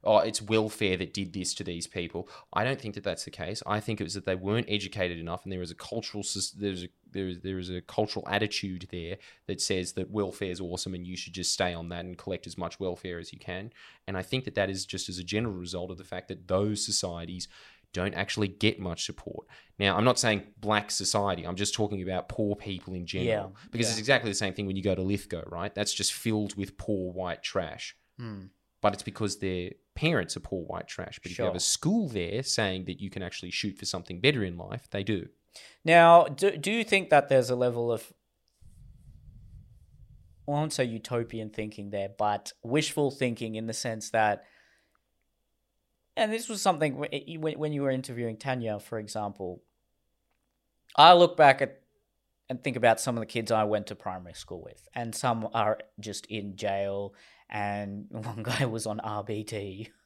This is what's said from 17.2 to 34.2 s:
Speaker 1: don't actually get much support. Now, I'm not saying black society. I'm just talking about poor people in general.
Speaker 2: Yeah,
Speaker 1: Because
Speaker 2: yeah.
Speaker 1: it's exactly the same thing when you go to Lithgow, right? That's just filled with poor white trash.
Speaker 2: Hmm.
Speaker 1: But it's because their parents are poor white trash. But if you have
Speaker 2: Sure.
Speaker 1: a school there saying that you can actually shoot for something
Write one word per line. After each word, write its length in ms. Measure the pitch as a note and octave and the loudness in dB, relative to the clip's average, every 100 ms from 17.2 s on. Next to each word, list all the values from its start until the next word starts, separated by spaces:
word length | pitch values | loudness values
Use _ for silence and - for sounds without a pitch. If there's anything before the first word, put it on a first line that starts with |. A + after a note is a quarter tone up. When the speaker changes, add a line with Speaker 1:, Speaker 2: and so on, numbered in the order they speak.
| E2+ F2+ - - - - _ | -8 -10 -12 -16 -20 -20 _
Speaker 1:
don't 220 | F2+ F#2+ | -2 -2
actually 340 | - G2 - G2+ | -2 -4 0 -2
get 320 | F#2+ G#2+ - | 2 2 2
much 240 | F2+ E2+ | -6 -4
support. 420 | - - - - - - _ - | -6 -8 -10 -12 -14 -20 _ 0
Now, 160 | G2 F#2 | 2 6
I'm 60 | |
not 140 | A#2+ B2 | 4 4
saying 260 | A#2+ G2+ - - | 2 2 -2 -8
black 320 | G#2 G#2+ G#2 | 0 2 2
society. 540 | - F#2+ G#2 G2+ F2 | -2 0 2 2 -2
I'm 120 | E2+ F2+ | -4 -2
just 180 | G2+ | -2
talking 260 | - G#2 G2+ | 0 0 -2
about 300 | F#2 F#2 - | -2 -4 -4
poor 260 | - G#2 G2+ | -2 0 -2
people 380 | - F#2 - | -4 -8 -8
in 100 | F#2 | -8
general. 220 | F2 F#2+ A#2+ | -6 -2 0
Speaker 2:
Yeah, 200 | G#2+ F#2+ G2 - | 0 -2 -14 -8
Speaker 1:
Because 180 | A#2 A2+ | 0 0
Speaker 2:
yeah. 20 | |
Speaker 1:
it's 80 | A2 | 0
exactly 320 | A2 C3 A#2 | 4 4 4
the 40 | |
same 200 | G2 G2+ | 0 -2
thing 100 | F#2 G2+ | -2 -2
when 100 | F#2+ | 0
you 60 | |
go 120 | F#2+ | 0
to 80 | F#2 | 2
Lithgow, 400 | F#2+ G2+ - E2+ - | 2 0 -2 -8 -8
right? 260 | E2+ G2+ | -8 -6
That's 180 | G2+ G#2 | -2 -2
just 220 | - G2 | 0 -2
filled 420 | - A#2 G#2+ G2+ G2+ | -2 0 0 0 -4
with 220 | F#2+ - | -6 -6
poor 340 | - G2+ F#2 | -4 -2 -2
white 300 | F2 F2+ E2 | -4 -6 -6
trash. 520 | - F#2+ E2 - - - _ - | -4 -2 -4 -8 -14 -16 _ -12
Speaker 2:
Hmm. 260 | A#2 G2+ F#2+ _ _ _ | -10 -10 -14 _ _ _
Speaker 1:
But 140 | G#2 | 2
it's 80 | - | 2
because 380 | - - G#2+ - | -8 -4 -4 -2
their 320 | F#2+ F2+ F2+ - _ | -2 -2 -4 -10 _
parents 440 | - D#3 D3 E2+ - | -2 2 2 0 -8
are 20 | |
poor 240 | - F2+ | -6 -8
white 240 | - - - | -6 -10 -10
trash. 300 | - F2+ - | -10 -10 -12
But 100 | F2+ | -12
if 60 | F2+ | -2
you 60 | |
have 80 | A2 | -2
Speaker 2:
Sure. 40 | F2+ | 0
Speaker 1:
a 20 | |
school 480 | - - D#3+ A3+ F3+ | -2 0 2 2 0
there 340 | G#2+ E2+ G#2+ | -2 -2 -4
saying 440 | C3+ - G2+ F#2 F#2 | -2 0 0 0 -6
that 120 | F2+ | -6
you 80 | G2 | -8
can 120 | F#2+ | -6
actually 280 | F2+ - F2+ | -8 -8 -8
shoot 260 | - G#2 - | -4 -4 -4
for 80 | |
something 380 | - F#2 F2 F2+ | -6 -6 -8 2